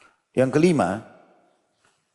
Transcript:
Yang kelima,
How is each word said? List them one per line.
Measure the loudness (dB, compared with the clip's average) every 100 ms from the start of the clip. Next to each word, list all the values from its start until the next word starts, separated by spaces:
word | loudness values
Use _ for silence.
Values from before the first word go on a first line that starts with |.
| _ _ _
Yang | -2 0 2
kelima, | 2 2 0 -4 -10 -20 _ _ _ _ _ _ _ _ _